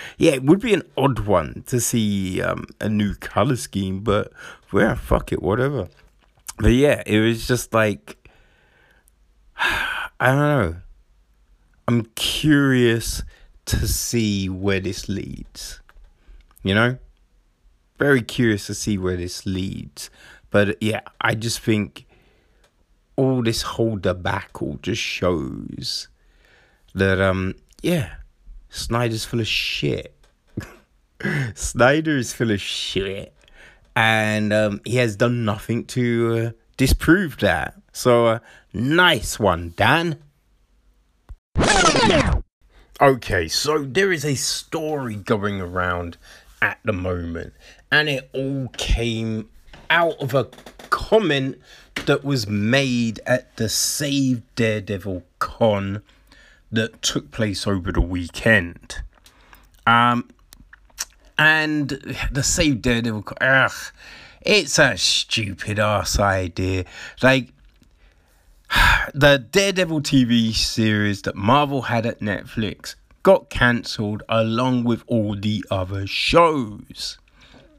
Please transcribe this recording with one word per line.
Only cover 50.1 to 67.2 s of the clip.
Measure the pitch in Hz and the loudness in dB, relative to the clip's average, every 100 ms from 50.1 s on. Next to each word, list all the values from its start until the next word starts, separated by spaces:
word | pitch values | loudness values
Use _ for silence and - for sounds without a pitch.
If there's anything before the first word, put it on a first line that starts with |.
| - | -2
of | 139 | -2
a | 135 110 - - - - | 0 -2 -6 -20 -20 -4
comment | - - 214 190 196 135 127 - - - - - | -4 2 2 4 0 -2 -6 -16 -20 -16 -6 0
that | 143 | 0
was | 139 139 101 | 0 -2 -2
made | 104 107 131 135 120 117 104 - | -2 2 2 2 0 -2 -4 -2
at | 127 - - | -2 -2 -6
the | 110 | -4
Save | - - - 147 139 135 127 - - | -2 -2 -2 -2 0 0 0 -4 -2
Daredevil | 113 107 95 101 98 90 - - | -2 -2 -4 -8 -6 -8 -10 -8
Con | - - 117 101 98 101 - _ _ - - _ - | -8 0 2 2 -2 -6 -10 _ _ -20 -20 _ -6
that | 113 110 - | -2 -2 -4
took | - - - | -6 -6 -6
place | - 107 92 - | -4 -4 -2 -2
over | 98 90 | -2 -2
the | 90 | -2
weekend. | 98 90 85 - 120 110 87 92 - - - _ - _ _ - _ _ - | -2 -2 -8 -2 2 2 2 -8 -16 -14 -14 _ -20 _ _ -20 _ _ 2
Um, | 117 120 120 - _ _ - - - _ - - _ _ - | 4 4 2 -4 _ _ -20 -20 -20 _ -16 -16 _ _ 2
and | 156 156 156 151 135 135 - 127 - | 4 4 2 0 -2 -6 -8 -8 -4
the | 123 | -2
Save | 131 - 165 127 | 0 2 2 2
Daredevil | 127 117 117 107 | 2 0 0 -4
Con, | 98 - | -8 -2
ugh, | 127 135 120 - - - - - - - | 2 4 4 0 -14 -18 -20 -20 -20 -8
it's | - 208 147 - | 0 2 2 4
a | 139 95 | 4 4
stupid | - - - - 101 95 - 104 | 0 0 -2 -4 -4 -6 -6 0
ass | 107 101 90 - | 2 0 0 2
idea. | 101 95 90 - 92 95 90 - - - | 2 2 -2 -4 -2 -2 -4 -10 -18 0